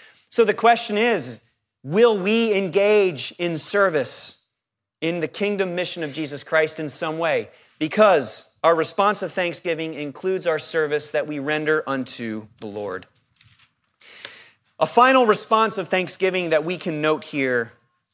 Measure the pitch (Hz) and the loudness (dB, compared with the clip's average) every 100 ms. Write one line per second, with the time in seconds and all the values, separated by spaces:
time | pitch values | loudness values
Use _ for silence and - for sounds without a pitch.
0 | - - - - 226 - 226 226 - 208 | -20 -20 -4 0 2 4 4 4 2 0
1 | 240 202 127 113 _ _ _ _ 131 185 | 0 0 -4 -10 _ _ _ _ -2 4
2 | 240 208 185 226 226 196 190 185 202 214 | 4 4 2 2 2 0 0 2 4 4
3 | 190 143 - - 175 156 - 202 196 151 | 4 0 -8 -4 -4 -4 -2 0 2 2
4 | 120 - - - _ _ _ _ _ - | -2 -6 -8 -12 _ _ _ _ _ -8
5 | 160 175 156 - 202 202 190 175 170 180 | -4 -2 -4 -2 -2 -2 -2 -4 -6 -6
6 | 151 139 147 139 - 160 156 - 151 - | -8 -6 -8 -8 -2 0 0 -2 -8 -6
7 | 165 160 165 131 107 - _ - 147 208 | -6 -2 0 -2 -4 -14 _ -6 -2 4
8 | 214 165 117 - - _ 165 165 156 - | 6 6 2 -6 -12 _ 2 4 2 0
9 | 202 202 - 190 175 - 175 156 160 147 | 0 0 -4 -2 -2 -4 -4 -4 -4 -8
10 | 147 - 185 190 165 156 - 160 151 147 | -10 -6 -4 -2 -2 -2 -2 -2 0 -2
11 | 147 151 151 151 139 151 156 156 - 135 | -2 -4 -4 -4 -2 -2 0 0 0 -4
12 | 123 - 117 110 107 - 107 101 101 92 | -4 -6 -6 -8 -10 -14 -12 -8 -8 -8
13 | - _ _ - - - - _ _ _ | -12 _ _ -20 -20 -20 -20 _ _ _
14 | - - - - - _ _ - - - | -20 -18 -18 -18 -20 _ _ -2 0 4
15 | 254 269 233 208 - 220 220 208 170 185 | 6 6 6 2 2 2 2 -2 -2 -2
16 | 180 - 185 185 170 156 160 175 185 151 | -2 0 0 0 0 0 0 -4 -4 -2
17 | 156 156 - 151 131 123 113 _ _ _ | 0 0 -2 -4 0 -2 -4 _ _ _
18 | _ | _